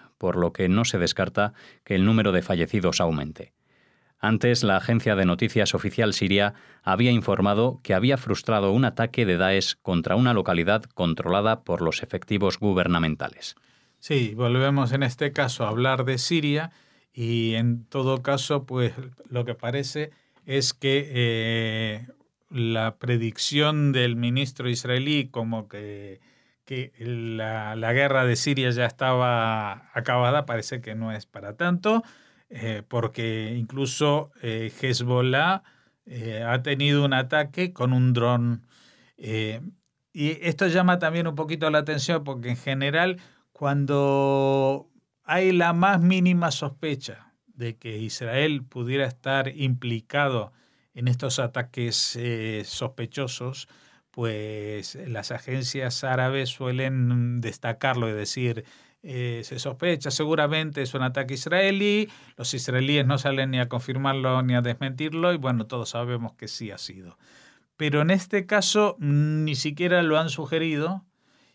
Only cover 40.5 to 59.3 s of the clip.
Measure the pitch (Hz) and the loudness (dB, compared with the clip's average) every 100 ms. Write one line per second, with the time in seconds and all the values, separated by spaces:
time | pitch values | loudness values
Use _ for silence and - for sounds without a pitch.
40.5 | 151 190 180 180 180 160 170 165 139 131 | 0 2 4 4 4 2 0 -2 -4 -4
41.5 | 160 156 151 147 147 175 165 143 127 120 | -2 2 2 0 -2 0 -2 -2 -8 -6
42.5 | 123 139 135 143 156 185 180 - _ _ | -4 -4 -2 0 2 0 -2 -10 _ _
43.5 | - 143 143 139 143 139 139 139 139 135 | -6 -2 0 2 2 4 4 4 4 4
44.5 | 135 135 139 - _ _ _ - 175 190 | 4 2 0 -6 _ _ _ -2 2 4
45.5 | 180 170 170 190 185 175 185 180 175 170 | 4 4 4 4 6 4 6 4 4 2
46.5 | - 143 - 156 139 - - - _ _ | -2 -6 -6 -6 -6 -8 -16 -20 _ _
47.5 | - 117 110 113 107 110 - 117 131 156 | -10 -10 -8 -10 -8 -8 -8 -4 0 0
48.5 | 143 131 127 120 139 131 - 135 135 135 | -2 -6 -8 -2 0 -2 -4 -2 0 0
49.5 | 147 135 123 120 117 - 143 139 123 101 | -2 -2 0 -2 -6 -2 0 0 0 -4
50.5 | _ _ _ _ - 123 123 135 135 120 | _ _ _ _ -4 0 0 -2 -2 -2
51.5 | 131 127 127 120 - - 120 120 113 110 | -4 -8 -6 -4 -2 -4 -4 -6 -4 -6
52.5 | 107 - - 120 - 117 143 127 - 123 | -6 -8 -8 -8 -8 -8 -6 -6 -6 -10
53.5 | 131 - _ _ _ _ - 113 107 107 | -12 -16 _ _ _ _ -6 -4 -4 -8
54.5 | 107 104 104 95 131 131 113 - 120 - | -8 -8 -10 -10 -12 -10 -8 -8 -10 -6
55.5 | 131 123 139 131 - 135 127 127 135 123 | -6 -4 -4 -6 -4 -2 0 0 0 -4
56.5 | - 127 127 131 131 123 123 120 120 113 | -4 -4 -2 -2 0 2 2 0 -2 -6
57.5 | - 117 110 135 123 113 107 101 131 123 | -6 -6 0 0 0 0 -2 -6 -2 -2
58.5 | 110 - - _ _ 175 123 123 | -4 -10 -20 _ _ -12 -6 -6